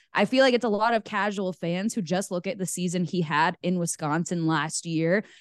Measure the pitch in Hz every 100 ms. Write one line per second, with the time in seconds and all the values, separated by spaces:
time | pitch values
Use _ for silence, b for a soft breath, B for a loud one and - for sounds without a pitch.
0 | b - 202 262 262 240 240 208 220 233
1 | - 214 202 202 190 160 170 175 208 233
2 | 160 185 202 180 190 196 185 - 180 180
3 | 165 160 156 151 165 175 175 180 170 -
4 | 151 156 170 175 160 160 156 - 170 160
5 | 160 196 - B